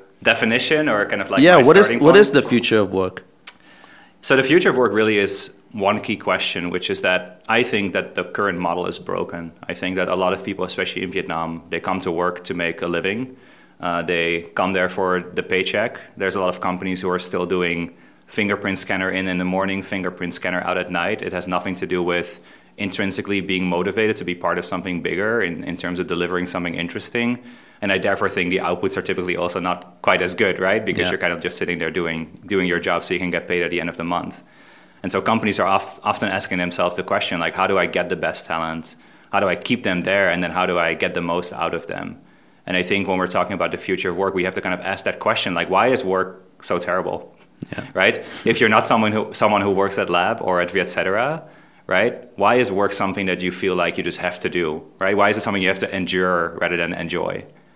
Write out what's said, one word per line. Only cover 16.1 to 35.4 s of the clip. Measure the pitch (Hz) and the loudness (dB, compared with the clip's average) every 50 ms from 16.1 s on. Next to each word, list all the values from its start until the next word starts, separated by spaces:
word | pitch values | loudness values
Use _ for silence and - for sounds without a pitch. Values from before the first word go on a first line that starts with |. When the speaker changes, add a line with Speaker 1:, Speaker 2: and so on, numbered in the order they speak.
| - | -8
Speaker 1:
There's | - 98 95 90 | -4 -4 -2 -2
a | 101 | 0
lot | 95 92 | 0 -2
of | 90 - | -2 -2
companies | - 95 90 90 95 92 92 90 | -4 -4 -4 -4 -4 -4 -4 -4
who | 92 92 | -2 -2
are | 90 90 | -2 -2
still | - - - 90 90 | -2 -2 -4 -2 -2
doing | 87 95 90 90 85 85 85 85 82 - - - - - _ _ - | 0 0 0 0 0 -2 -2 -6 -8 -10 -16 -20 -20 -20 _ _ -8
fingerprint | - - 107 101 101 98 - 101 95 92 | -4 -2 0 0 0 -2 -2 -2 -4 -2
scanner | - - 104 95 95 95 | -2 -2 -2 -2 -2 -2
in | 92 95 95 95 | -2 -2 -2 -2
in | 92 90 | -2 -2
the | 90 | 0
morning, | 90 92 95 98 98 95 98 95 | 0 0 0 0 0 -2 -4 -6
fingerprint | - - 95 90 90 90 - 90 87 87 | -6 -6 -4 -4 -6 -6 -6 -8 -8 -6
scanner | - - 92 90 90 90 | -6 -4 -4 -4 -2 -2
out | 87 90 90 | -2 -2 -2
at | 90 92 | -2 -2
night. | 92 85 85 92 107 107 | -2 -2 -2 -2 -4 -4
It | - 90 87 | -6 -6 -6
has | 90 85 90 | -6 -4 -2
nothing | 90 87 - 101 92 | -4 -2 -2 -4 -6
to | 90 98 | -4 -4
do | 80 87 90 | -2 -2 0
with | 87 87 87 87 85 - - - - - - - - - _ - | 0 0 0 0 -2 -4 -8 -14 -16 -20 -20 -20 -20 -18 _ -8
intrinsically | 101 101 90 - 104 95 90 - 98 98 101 98 | -6 -4 -2 -2 -2 -2 -2 -4 -4 -2 -2 -2
being | 90 95 95 92 92 92 | 0 0 0 0 0 0
motivated | 87 87 92 98 90 110 110 110 110 | 0 0 0 0 0 2 2 2 0
to | - - | -2 -4
be | 87 87 | -6 -6
part | - - 87 87 90 | -4 -2 -2 -2 -2
of | 87 | -2
something | - 95 90 85 95 87 85 | -4 -6 -6 -4 -4 -4 -4
bigger | 85 87 82 87 101 110 113 120 | -4 -4 -2 -2 -2 0 0 0
in, | 101 87 85 78 82 | -2 -2 -4 -6 -8
in | 85 85 | -8 -8
terms | - - 87 90 87 | -6 -6 -4 -4 -4
of | 90 85 | -4 -2
delivering | 90 85 87 85 90 90 90 87 | -2 -2 -2 -2 -2 -2 -4 -2
something | - 92 87 87 85 | -4 -4 -4 -4 -4
interesting. | 87 85 85 - 107 - - - 120 117 120 123 120 - - - - - - - - | -4 -6 -6 -6 -8 -8 -4 -2 -2 0 -2 -2 -4 -8 -16 -20 -20 -20 -20 -12 -6
And | - 101 | -2 0
I | 98 95 | 0 2
therefore | 90 101 98 92 107 95 | 2 0 0 2 0 0
think | - 98 90 87 | 0 0 0 0
the | 90 92 | 0 0
outputs | 80 85 90 87 - 95 - | 0 -2 -2 0 -2 -2 -2
are | 98 | -2
typically | 90 - 95 92 90 90 87 | -4 -4 -4 -4 -2 -4 -2
also | - 87 87 - 95 | -2 -2 -2 -2 -2
not | 87 90 90 - - - - - | -2 -2 -4 -4 -6 -14 -20 -4
quite | - - 95 87 | 2 2 4 4
as | 90 90 92 | 4 0 0
good, | - 110 95 90 - | 2 2 2 2 2
right? | 92 92 101 110 110 | 2 2 2 2 0
Because | 98 87 87 90 | -2 -2 0 0
Speaker 2:
Yeah. | 90 | 0
Speaker 1:
you're | 87 85 | 0 0
kind | 92 87 85 | 0 -2 -2
of | 85 | -2
just | 82 87 - - | -4 -6 -4 -4
sitting | - 85 87 85 | -4 -4 -2 -2
there | 82 80 | -2 -2
doing, | 82 92 85 82 80 80 82 78 - - - | -2 -2 -2 -2 -4 -4 -6 -10 -14 -14 -8
doing | 92 101 95 90 90 | -2 0 0 2 2
your | 87 85 | 0 0
job | 82 95 87 85 - | 0 0 0 0 0
so | - 92 | -2 -2
you | 85 | -2
can | 92 90 | -2 -2
get | 85 85 - - | -2 -4 -2 -2
paid | 90 87 85 | -2 -2 -2
at | 82 | -2
the | 87 87 | -2 -4
end | 82 85 | -4 -4
of | 82 - | -6 -6
the | 85 | -4
month. | 85 87 87 - - - - - - - - - - - - - - - - - | -2 -2 -4 -4 -6 -10 -14 -18 -20 -20 -20 -20 -20 -20 -20 -20 -20 -14 -10 -6
And | 92 | -4
so | - 98 | -2 -2
companies | 95 - 113 113 | 0 2 0 2